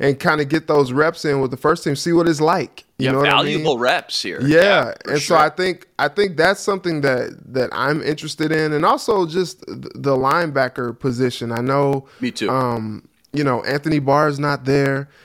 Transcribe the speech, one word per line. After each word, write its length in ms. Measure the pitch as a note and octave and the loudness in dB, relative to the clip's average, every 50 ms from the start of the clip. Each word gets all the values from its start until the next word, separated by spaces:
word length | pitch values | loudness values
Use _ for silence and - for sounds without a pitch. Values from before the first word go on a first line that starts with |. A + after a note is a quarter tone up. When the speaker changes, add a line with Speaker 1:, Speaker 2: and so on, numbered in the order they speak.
Speaker 1:
and 180 | - C#3 C3+ C3 | 0 0 0 2
kind 220 | - F3 D#3 D3+ | 0 0 0 0
of 80 | D3 C#3 | 0 0
get 180 | D3+ D#3+ - | -2 -2 0
those 240 | - D3+ D3 C#3 B2 | 2 2 2 2 2
reps 340 | B2 C#3 D#3 E3 E3 - - | 2 0 0 0 0 -2 -2
in 160 | D#3 C#3+ C#3 | -2 0 0
with 120 | C3+ B2+ C3+ | 0 -2 -2
the 40 | |
first 280 | - - D3+ E3 E3 - | -2 0 0 0 0 0
team, 100 | E3 C#3+ | -4 -4
see 160 | C#3 - E3+ E3+ | -2 0 2 2
what 140 | E3+ E3+ E3+ | 4 4 2
it's 120 | D#3+ C#3+ | 2 2
like. 440 | D3+ D#3+ F3+ F#3 C3 - - - - _ _ - | 2 2 2 0 -2 -6 -10 -18 -20 _ _ -4
You 60 | C3+ | -2
Speaker 2:
Yeah, 60 | C3 C3 | 0 2
Speaker 1:
know 60 | C3+ | 2
what 100 | - G2 | 2 4
I 80 | F#2+ | 4
mean? 80 | B2+ - | 4 2
Speaker 2:
valuable 340 | C#3+ D3 - D#3 D#3 C3+ A2+ | 0 -2 -2 0 0 0 2
reps 420 | A#2+ B2+ E3+ E3 - - - - - | 2 2 2 0 -2 -6 -8 -6 -6
here. 180 | G2+ D#2+ - B2+ | -6 -6 -2 0
Speaker 1:
Yeah. 160 | C#3+ D3+ E3 | 4 4 6
Speaker 2:
Yeah, 320 | F#3 G3+ G3 E3 B2+ A2 - - - | 6 6 4 2 0 -2 -6 -10 -6
for 80 | - C#3 | -4 -2
Speaker 1:
And 100 | D3 C#3+ | -2 0
Speaker 2:
sure. 140 | - F3 D#3+ | 2 2 4
Speaker 1:
so 20 | D3+ | 4
I 40 | D#3 | 2
think, 380 | - - F3+ F#3 F3 - - _ _ - | 0 -2 -4 -4 -4 -6 -10 _ _ -2
I 80 | A3+ A#3+ | -2 -2
think 280 | - G3+ G#3 G3 E3 | 0 0 -2 0 0
that's 240 | C3+ D#3+ F#3 G3 G3 | 2 2 2 2 0
something 420 | - G#3+ G3+ F#3+ F#3 F3 D#3+ D3+ C#3 | -2 -4 -4 -2 -2 -4 -2 0 0
that, 360 | C#3 B2+ A#2+ - - - - - - A#2+ | 0 0 0 -2 -6 -8 -14 -14 -6 -4
that 180 | C3 A#2+ - - | -2 -2 -2 -2
I'm 300 | F2 B2 C#3+ D3+ D#3 - | -2 0 0 0 -2 -2
interested 480 | C#3 D#3 D3 D#3 D3+ - - D#3 D#3 | -4 -4 -4 -6 -10 -6 -4 -2 0
in. 220 | D#3 D#3 D#3 D3+ D3+ | 0 0 0 0 0
And 120 | D3 E3 | 2 2
also 400 | G3 B3+ D4+ - - A3 G3 F3+ | 2 2 2 0 0 0 0 0
just 400 | D#3+ D#3 F3+ F3+ D#3+ - - - - | 0 -2 -2 -4 -4 -6 -14 -14 -14
th-, 100 | G2 B2+ C3 - - | -14 -14 -14 -14 -12
the 220 | B2+ C3 C#3 C3+ | -4 -2 0 0
linebacker 840 | C3 C3 C3+ D3 E3+ F3 D#3 C3+ C3+ C3+ B2+ - - B2 A#2+ A#2 - | 2 2 2 2 2 0 0 0 0 0 -2 -2 -6 -6 -6 -6 -4
position. 540 | - C3+ A#2+ A#2 C3 B2 - - A#2+ A#2 A#2 | -4 -4 -2 0 0 -2 -2 -4 -6 -6 -4
I 80 | A#2 | -4
know, 480 | A#2+ C3 C3+ C#3+ C#3+ C#3 C#3 C3+ C3 - - - | -2 0 0 2 2 2 0 -2 -4 -8 -12 -6
Speaker 2:
Me 120 | B2+ A#2+ - | -6 -6 -4
too. 180 | - A2+ - | -2 -2 0
Speaker 1:
um, 540 | B2+ C3+ C3 B2 A#2+ A#2 A2 A2 G#2+ - - _ _ _ _ _ - | 0 0 0 0 -2 -4 -6 -8 -10 -12 -14 _ _ _ _ _ -4
you 100 | C#3+ D3 | -2 0
know, 180 | C3+ B2 A2+ - | 0 0 0 -2
Anthony 340 | - C3+ D3 C#3+ D#3 D#3 D3 | -2 -4 -2 -2 0 -2 0
Barr 280 | C3+ C3+ C#3 D3 D3+ D3+ | 2 2 2 2 2 2
is 100 | C#3+ C#3 | 0 -2
not 240 | D3 D3 C#3+ C3 B2+ | -2 -2 -2 -2 0
there. 420 | C3+ C#3 C#3 C#3 C#3 C3+ C#3 C#3 - _ _ | 0 2 2 2 2 0 -2 -6 -10 _ _